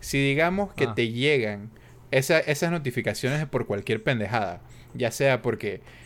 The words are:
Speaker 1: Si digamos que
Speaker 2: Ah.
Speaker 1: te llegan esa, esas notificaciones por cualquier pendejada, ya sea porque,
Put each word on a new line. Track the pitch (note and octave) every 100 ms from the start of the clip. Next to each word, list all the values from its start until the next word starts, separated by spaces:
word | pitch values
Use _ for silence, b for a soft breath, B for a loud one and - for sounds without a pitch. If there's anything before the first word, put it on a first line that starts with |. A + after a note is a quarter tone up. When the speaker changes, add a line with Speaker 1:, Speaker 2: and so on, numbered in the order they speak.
Speaker 1:
Si | - C#3
digamos | C#3 C#3 E3+ F#3+ G3+
que | -
Speaker 2:
Ah. | C3+
Speaker 1:
te | G#2+ A#2
llegan | A#2 C#3 C#3+ G#2+ G#2 G#2+ B B B -
esa, | C3+ C3 D#3+
esas | D3 C#3+ E3+
notificaciones | E3+ C#3 A#2+ G#2 G2+ B2+ D3 D3+
por | C3 -
cualquier | G2+ G2+ A2
pendejada, | C#3+ B2 G2+ A#2 G2 F2 B B B
ya | B2 A#2
sea | - C#3 B2
porque, | A#2+ A2 G#2+ F#2 B B